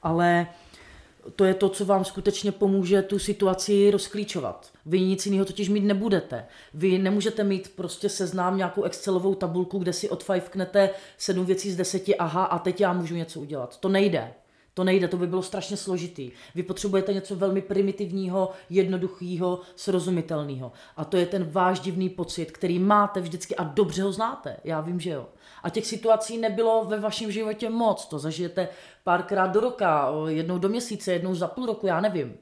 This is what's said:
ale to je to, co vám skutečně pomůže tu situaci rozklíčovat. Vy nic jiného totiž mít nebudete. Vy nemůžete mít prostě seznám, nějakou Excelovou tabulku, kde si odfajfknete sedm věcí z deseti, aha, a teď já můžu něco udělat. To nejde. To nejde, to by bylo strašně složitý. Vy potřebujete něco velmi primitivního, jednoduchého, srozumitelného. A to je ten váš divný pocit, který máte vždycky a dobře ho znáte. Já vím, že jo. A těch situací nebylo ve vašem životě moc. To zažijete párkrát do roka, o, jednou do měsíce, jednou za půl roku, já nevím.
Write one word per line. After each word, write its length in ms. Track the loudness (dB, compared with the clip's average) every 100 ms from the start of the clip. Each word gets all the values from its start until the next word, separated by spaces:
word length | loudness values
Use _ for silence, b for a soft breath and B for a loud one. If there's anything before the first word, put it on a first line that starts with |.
ale 440 | 0 2 4 4 2 B B B B B B B -18 2
to 80 |
je 100 | 4
to, 140 | 6 2
co 160 | 2
vám 200 | 2 2
skutečně 480 | 2 0 0 0 -2
pomůže 500 | 2 2 4 4 2
tu 160 | 2 -2
situaci 720 | -2 2 2 2 2 6 6
rozklíčovat. 800 | 6 0 -6 -4 -4 -6 -8 -16 _ 0
Vy 140 | 2
nic 260 | 2 0 0
jiného 180 | 0
totiž 240 | 0 -2 0
mít 120 | 2
nebudete. 640 | 2 2 2 0 0 -10 -12 B B
Vy 240 | -2 2 4
nemůžete 460 | 2 2 0 0
mít 280 | 0 0 -4 -10
prostě 320 | -10 -4 -4
seznám, 480 | -2 -2 0 0 0
nějakou 260 | 0 -2
Excelovou 520 | -4 -4 0 2 2
tabulku, 440 | 0 -2 -2 -2 -2
kde 140 | -2
si 180 | -2 -4
odfajfknete 800 | -6 -2 -2 -2 -6 0 4 4 2 B B
sedm 280 | -2 0 2
věcí 240 | 0 -2
z 40 | -4
deseti, 400 | -2 -2 0 0
aha, 280 | 2 0
a 140 | 0 0
teď 220 | -2 0
já 120 | 2
můžu 220 | 2 -2
něco 260 | -4 -6 -10
udělat. 360 | -8 -8 -8 -4
To 120 | 0
nejde. 440 | 4 4 2 -4 -14 b b b
To 100 | -2
nejde, 240 | 4 4 4
to 80 | 0
by 100 | 0
bylo 160 | -2
strašně 340 | -4 -8 -6 -8
složitý. 540 | -4 -4 -4 -10 -14 B B
Vy 80 | -8
potřebujete 500 | -6 -4 0 0 2
něco 220 | -2 -4 -2
velmi 260 | 0 0
primitivního, 880 | 0 0 0 0 -4 -2 -2 0 -2 B B
jednoduchého, 880 | 2 2 0 -2 -6 -8 -2 -2 -2 B -10
srozumitelného. 960 | 0 0 2 -2 -2 -4 -4 -8 -10 B B -10
A 80 |
to 120 | 0 2
je 100 | 2
ten 180 | 0 -2
váš 300 | 2 2 2
divný 280 | -2 -2 -2
pocit, 440 | -2 -6 -6 -8
který 260 | -4 0 2
máte 420 | 4 4 4 0
vždycky 360 | -6 -8 -8 -6
a 80 |
dobře 380 | -2 0 0 0
ho 100 | -2
znáte. 440 | -2 -4 -6 -12 -10
Já 160 | -6 -4
vím, 200 | -4 -6
že 100 | -4
jo. 160 | -6 -10 B B B
A 80 | -6
těch 160 | -4 -4
situací 520 | -4 2 2 2 -2
nebylo 460 | -2 2 2 2
ve 160 | 2 -2
vašem 300 | -2 -4 -4
životě 380 | -4 -4 -4 -4
moc. 360 | 0 2 0 -4
To 120 | -6
zažijete 500 | -6 -4 -4 -2 -4 B B B
párkrát 420 | 0 0 2 0 2
do 140 | 2
roka, 500 | 2 0 2 4 2
o, 160 | 0 -2
jednou 320 | -2 -2 0
do 100 | 0
měsíce, 440 | -2 -4 -6 -2
jednou 220 | -2 0
za 120 | -2 -4
půl 180 | -4 -4
roku, 200 | -2 0
já 140 | 2
nevím. 340 | 2 0 -4 -8